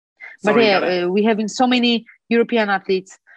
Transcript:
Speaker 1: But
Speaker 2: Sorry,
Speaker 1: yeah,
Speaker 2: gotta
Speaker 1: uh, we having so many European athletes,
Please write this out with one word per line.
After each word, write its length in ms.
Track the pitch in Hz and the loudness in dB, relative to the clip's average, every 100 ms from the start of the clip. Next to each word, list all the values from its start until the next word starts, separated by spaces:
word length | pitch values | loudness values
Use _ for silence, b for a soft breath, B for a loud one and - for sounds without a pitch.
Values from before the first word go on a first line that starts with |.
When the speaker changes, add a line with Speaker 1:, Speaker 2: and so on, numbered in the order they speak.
| _ _ B B | _ _ B B
Speaker 1:
But 100 | 214 | 0
Speaker 2:
Sorry, 120 | 214 220 | 2 2
Speaker 1:
yeah, 140 | 185 | 2
Speaker 2:
gotta 240 | 165 180 175 | 0 -2 -2
Speaker 1:
uh, 20 | |
we 160 | 202 | 0
having 240 | 220 220 208 | 0 0 -4
so 180 | - 247 | -2 0
many 400 | 247 240 233 B B - | 2 0 -2 B B -2
European 420 | 233 233 233 208 | 0 0 0 -2
athletes, 480 | 190 - 185 190 - b | -4 -2 -4 -4 -20 b